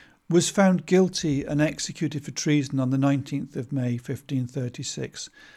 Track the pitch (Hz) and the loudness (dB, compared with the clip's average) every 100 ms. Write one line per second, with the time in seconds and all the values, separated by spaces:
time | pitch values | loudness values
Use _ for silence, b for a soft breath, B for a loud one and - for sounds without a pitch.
0 | B B - 170 175 - 190 180 - 185 | B B 0 2 2 4 4 4 4 4
1 | 185 - 160 135 - 147 151 - - - | 4 2 -2 0 0 0 0 -2 -8 -4
2 | 151 147 - - 160 147 131 135 127 135 | -4 -4 -8 -4 2 2 2 0 0 2
3 | 139 139 139 139 - 143 123 135 123 120 | 2 2 -2 -6 -6 -8 -6 -2 -2 -4
4 | - 127 - 135 123 139 123 - 117 - | -6 -8 -4 -4 -4 -4 -6 -6 -10 -8
5 | 127 - - B B | -8 -10 -16 B B